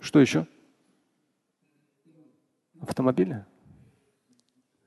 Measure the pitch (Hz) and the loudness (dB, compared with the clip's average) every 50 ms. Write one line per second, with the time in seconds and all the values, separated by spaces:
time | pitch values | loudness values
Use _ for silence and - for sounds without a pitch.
0 | - - - 151 135 - - 156 - - - _ _ _ _ _ _ _ _ _ | -6 0 4 4 4 4 2 -2 -4 -6 -10 _ _ _ _ _ _ _ _ _
1 | _ _ _ _ _ _ _ _ _ _ _ _ _ _ _ _ _ _ _ _ | _ _ _ _ _ _ _ _ _ _ _ _ _ _ _ _ _ _ _ _
2 | _ 165 156 156 151 _ _ _ _ _ _ _ _ _ _ 165 170 - - - | _ _ _ -20 -20 _ _ _ _ _ _ _ _ _ _ -14 -12 -8 -6 -2
3 | 131 131 127 - 185 185 147 107 98 - _ _ _ - - - - - _ _ | -2 0 0 0 -2 -2 -4 -8 -12 -16 _ _ _ -20 -20 -20 -20 -20 _ _
4 | _ _ _ _ _ _ _ _ _ _ _ _ _ _ _ _ _ | _ _ _ _ _ _ _ _ _ _ _ _ _ _ _ _ _